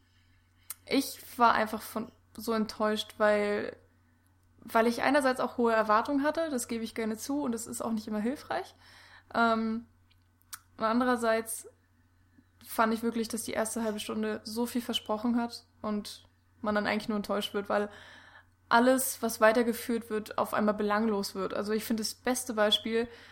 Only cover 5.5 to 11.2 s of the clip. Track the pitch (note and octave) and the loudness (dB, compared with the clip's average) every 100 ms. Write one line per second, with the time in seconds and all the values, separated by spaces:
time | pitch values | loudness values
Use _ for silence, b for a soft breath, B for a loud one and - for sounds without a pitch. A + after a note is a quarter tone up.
5.5 | - A#3 A3 G#3+ G#3+ A3+ C#4+ D4 D4+ E4 | 0 2 4 4 2 2 0 0 0 -2
6.5 | B3+ - A#3 A3 - A3 A3+ - C#4+ C#4 | -2 -4 -6 -6 -4 -4 -4 -4 -4 -2
7.5 | A3+ - A#3+ A#3 A3 A3 G#3+ A3 D4+ - | -4 -6 -6 -4 -4 -4 -2 -2 -4 -4
8.5 | F4+ F#4+ - b b b b b - A#3 | -6 -6 -14 b b b b b 2 2
9.5 | A3+ A3+ A3+ A#3 _ _ _ _ _ _ | 2 0 -4 -8 _ _ _ _ _ _
10.5 | - _ - A3 A#3+ B3+ A#3+ | -16 _ -4 0 2 2 2